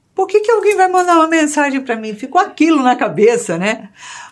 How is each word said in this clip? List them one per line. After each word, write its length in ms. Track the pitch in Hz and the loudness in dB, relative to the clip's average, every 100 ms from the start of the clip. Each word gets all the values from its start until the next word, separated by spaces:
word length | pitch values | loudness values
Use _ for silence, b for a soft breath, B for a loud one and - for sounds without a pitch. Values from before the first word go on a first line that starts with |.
| _ - | _ -6
Por 120 | 381 | 0
que 120 | 415 | 0
que 120 | 427 | 2
alguém 240 | 453 381 392 | 2 2 2
vai 140 | 370 | 2
mandar 260 | 370 359 339 | 2 2 2
uma 120 | 320 | 2
mensagem 540 | 330 302 302 285 269 | 2 0 0 -2 -2
pra 140 | 269 220 | -4 -6
mim?" 200 | 220 214 | -8 -10
Ficou 260 | 254 349 | -4 -2
aquilo 400 | 370 - 311 311 | -2 0 2 2
na 140 | 254 254 | 2 0
cabeça, 640 | 220 156 214 233 - 170 | -2 2 2 2 -2 -4
né? 320 | 190 226 - B B B B | -4 -4 -10 B B B B